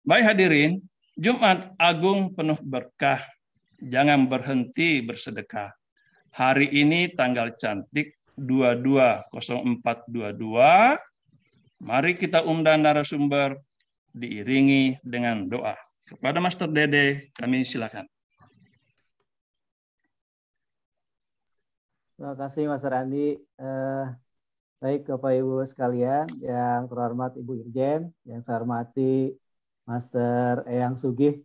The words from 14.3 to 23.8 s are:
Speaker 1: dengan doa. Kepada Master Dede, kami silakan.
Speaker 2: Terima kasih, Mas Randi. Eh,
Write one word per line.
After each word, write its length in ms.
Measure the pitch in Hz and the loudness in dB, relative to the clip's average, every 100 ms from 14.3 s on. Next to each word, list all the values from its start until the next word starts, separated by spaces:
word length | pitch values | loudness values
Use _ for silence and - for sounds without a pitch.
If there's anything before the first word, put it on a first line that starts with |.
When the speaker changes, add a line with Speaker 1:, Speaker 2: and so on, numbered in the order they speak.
| 110 104 135 135 139 135 131 | -8 -2 4 4 4 2 -2
Speaker 1:
dengan 400 | 127 120 120 110 | -8 -4 -2 -2
doa. 320 | 92 120 113 98 - _ _ | -4 -4 -6 -8 -16 _ _
Kepada 320 | - 127 151 | -6 -4 0
Master 320 | 180 175 170 | -2 -2 -2
Dede, 560 | 151 151 147 139 143 - - | 2 2 4 2 0 -8 -10
kami 320 | 123 127 127 | -2 -2 -2
silakan. 400 | 127 110 110 92 _ _ _ _ _ _ _ _ _ _ _ _ _ _ _ _ _ _ _ _ _ _ _ _ _ _ _ _ _ _ _ _ _ _ _ _ _ _ _ _ _ | -6 -8 -10 -18 _ _ _ _ _ _ _ _ _ _ _ _ _ _ _ _ _ _ _ _ _ _ _ _ _ _ _ _ _ _ _ _ _ _ _ _ _ _ _ _ _
Speaker 2:
Terima 180 | 143 131 | -14 -10
kasih, 240 | 139 151 151 | -10 -4 -4
Mas 100 | 139 | -4
Randi. 540 | 139 127 131 139 147 143 | -4 -4 -4 -2 -2 -4
Eh, 720 | _ _ 131 135 | _ _ -8 -6